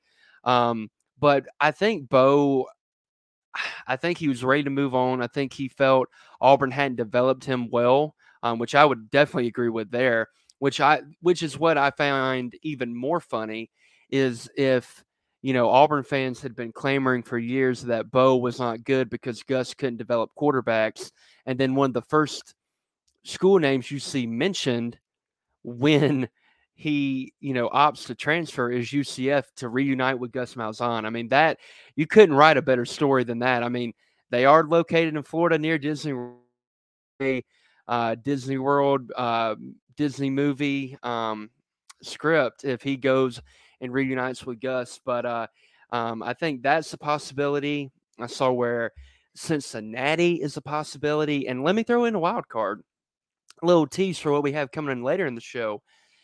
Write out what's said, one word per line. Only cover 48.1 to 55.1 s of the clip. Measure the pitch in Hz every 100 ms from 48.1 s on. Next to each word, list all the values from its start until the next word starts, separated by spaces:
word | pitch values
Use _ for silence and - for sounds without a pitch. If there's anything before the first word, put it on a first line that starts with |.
| -
I | 120
saw | - 131
where | 127 120 120 113 - - _ _
Cincinnati | - - 156 - 113 107 117 135 160 175 170
is | 147 143
a |
possibility. | 139 151 151 143 147 151 151 143 127
And | 127
let | 147
me | 208
throw | 226 240
in | 233
a | 208
wild | 170 233 -
card, | 117 101 - - _ _ _ _ _ _ -
a | 165
little | 170 147
tease | - 190 160
for | 151
what | 143
we | 143
have | 147 139
coming | 156 147
in | 123
later | 123